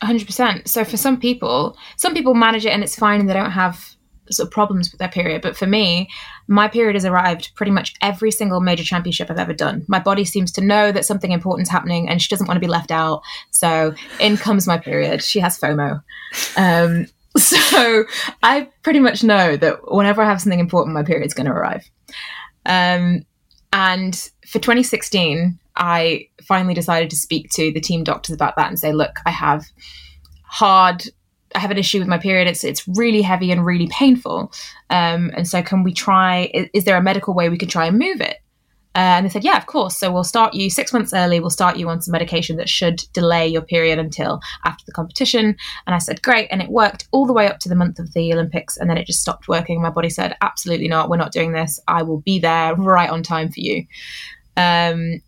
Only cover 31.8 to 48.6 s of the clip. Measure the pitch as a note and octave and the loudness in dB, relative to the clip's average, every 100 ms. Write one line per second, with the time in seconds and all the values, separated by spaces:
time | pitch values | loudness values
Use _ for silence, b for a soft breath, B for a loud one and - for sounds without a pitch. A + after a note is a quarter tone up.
31.8 | F3+ G3+ F#3 E3+ F#3+ F#3 F3+ E3 - - | 0 0 0 -2 0 2 2 -2 -6 -6
32.8 | - F#3 A#3 G#3+ F#3 F3+ F#3 F3 E3+ F3 | -4 0 2 2 2 2 2 2 2 2
33.8 | E3+ - C4+ B3 - E2+ - B B B | 0 2 4 4 2 -6 -8 B B B
34.8 | - F3 E3+ E3+ F3 - F3 F3+ F3 F#3+ | -2 0 2 0 -2 -2 -2 -2 0 0
35.8 | F#3 F3 - F#3+ F#3 F3+ F3+ - F3+ G#3 | 0 0 2 4 4 2 -2 -4 -2 0
36.8 | G3 F3+ F#3+ F#3+ G3 F3+ E3+ E3+ F3+ F3 | 2 4 2 0 -2 0 0 0 -4 -2
37.8 | E3 G#3 F#4 D#4+ - - _ _ _ _ | 2 2 2 -2 -4 -6 _ _ _ _
38.8 | _ F#3 F#3 F#3 F#3+ G3+ C#4 F#4+ - C#4+ | _ 0 4 4 2 -2 0 0 0 -2
39.8 | F#3+ - F#3+ F3+ F3 A#3 A3 G3 F#3+ - | -2 -2 -2 -2 0 2 2 2 -2 -2
40.8 | - A#3+ G3 F#3+ F3+ E3+ E3+ - F3+ E3+ | -2 -2 0 0 2 2 0 0 0 0
41.8 | E3+ E3+ F3 E3+ E3+ E3+ E3+ D#3+ - - | -4 -4 -2 -4 -2 -4 -4 -6 -2 0
42.8 | E3+ E3+ - - E3+ E3+ E3 D#3+ D#3+ E3+ | 0 -2 -6 0 2 2 2 -2 -2 0
43.8 | E3 D#3+ D#3+ - - - B B - - | 2 0 -4 -4 -4 -4 B B -6 -6
44.8 | - - E3 - C4 A#3+ G#3+ G#3 B B | -12 -10 -8 -4 0 0 0 -2 B B
45.8 | - F3 F3 - - A#3 G#3+ G3 F3+ A3+ | -4 -2 -2 -4 2 2 2 -4 -2 0
46.8 | G#3 - - C4+ C4 A#3 G3+ - F3+ F3+ | 0 -2 -2 0 2 4 2 0 -2 0
47.8 | F3 D#3+ E3+ E3+ E3 E3 E3 F3+ | 0 -2 -6 -4 0 0 -2 -4